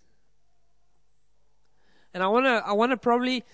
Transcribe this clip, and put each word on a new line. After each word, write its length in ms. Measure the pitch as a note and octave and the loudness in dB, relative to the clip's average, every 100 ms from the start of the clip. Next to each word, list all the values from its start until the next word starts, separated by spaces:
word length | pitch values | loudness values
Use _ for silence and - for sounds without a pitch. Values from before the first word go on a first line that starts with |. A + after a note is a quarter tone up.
| _ - _ _ _ _ _ _ _ _ _ _ _ _ - _ - _ _ - - | _ -20 _ _ _ _ _ _ _ _ _ _ _ _ -20 _ -20 _ _ -20 -14
And 100 | F3+ | -4
I 40 | F#3+ | 0
wanna, 360 | A#3 C4+ A3+ - | 2 2 0 0
I 60 | |
wanna 260 | G#3 A#3+ B3+ | 0 0 0
probably 460 | B3 A#3+ B3+ B3+ - | 0 0 0 -4 -8